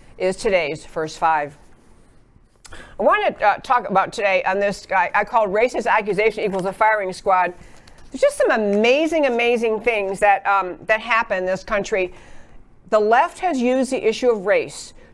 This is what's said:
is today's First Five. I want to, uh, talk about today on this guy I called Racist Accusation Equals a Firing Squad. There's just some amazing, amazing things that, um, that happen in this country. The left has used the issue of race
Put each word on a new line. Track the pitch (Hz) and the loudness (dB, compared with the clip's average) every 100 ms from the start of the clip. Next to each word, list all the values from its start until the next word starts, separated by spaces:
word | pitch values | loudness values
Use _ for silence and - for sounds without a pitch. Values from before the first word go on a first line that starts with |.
| - - | -20 -4
is | 185 190 | -4 -2
today's | 226 185 147 156 - | 0 0 0 -6 -10
First | 170 156 - | -8 -8 -2
Five. | 165 156 147 147 - - - - - - _ - _ _ - | 0 0 -2 -10 -20 -20 -20 -20 -20 -20 _ -20 _ _ -20
I | - - - | -20 -14 -2
want | 233 415 370 - | 2 2 0 0
to, | 214 | 0
uh, | - | 0
talk | - 247 202 | 0 -2 0
about | 190 160 | 0 0
today | - 196 185 | 0 0 0
on | - 196 | 0 0
this | 202 196 - | -2 -4 -2
guy | 190 175 | 0 0
I | 208 208 | 0 0
called | 233 208 | 0 2
Racist | 208 247 - 214 | 2 0 0 0
Accusation | 208 208 190 220 214 208 | 0 0 0 0 0 -4
Equals | 190 | -2
a | 185 | -4
Firing | 185 220 214 185 | 0 2 2 -2
Squad. | 180 208 185 180 180 - - - - - | -4 0 2 0 -4 -18 -20 -20 -20 -18
There's | 269 | 0
just | 554 571 | 0 2
some | 494 | 2
amazing, | 247 208 202 226 277 320 330 277 | 2 2 2 4 4 2 2 2
amazing | 233 240 240 226 220 | 2 2 2 0 -2
things | 240 220 190 196 | -2 -2 -2 2
that, | 208 196 196 | 2 2 2
um, | 196 185 - - | 0 -2 -6 -2
that | 214 | -2
happen | 220 226 - 190 | 0 -2 0 -2
in | 185 | -2
this | 185 - | -4 -4
country. | 208 196 202 180 - - - - - - - - | -4 -2 -2 -2 -8 -20 -20 -20 -20 -20 -20 0
The | 214 | 2
left | 214 240 339 - | 4 4 2 -2
has | 359 269 | -2 0
used | 240 262 254 | 2 2 0
the | - 214 | -2 -2
issue | 220 247 | 0 0
of | 220 185 | 0 2
race | 180 135 - - - - | 0 0 -10 -18 -20 -20